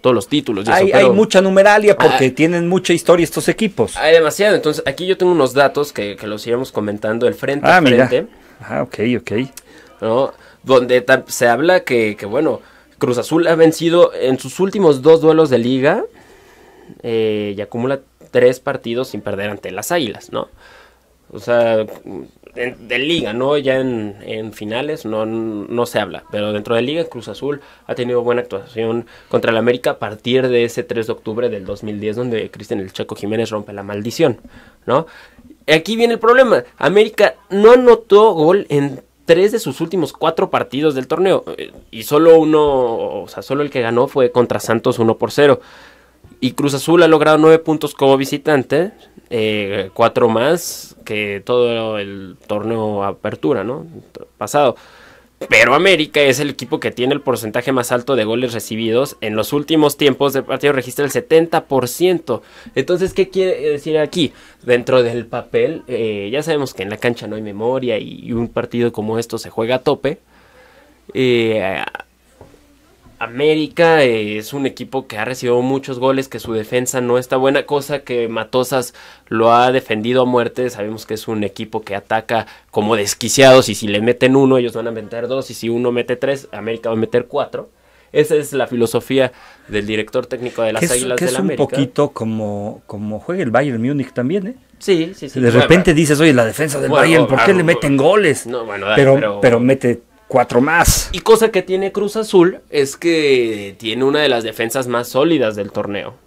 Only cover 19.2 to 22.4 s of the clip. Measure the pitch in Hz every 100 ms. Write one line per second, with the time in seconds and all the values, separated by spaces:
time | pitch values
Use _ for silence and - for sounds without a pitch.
19.2 | 104 98 104 101 92 92 107 175 120 -
20.2 | - - - _ - - _ _ _ _
21.2 | _ - 113 120 117 113 107 - - 92
22.2 | 65 _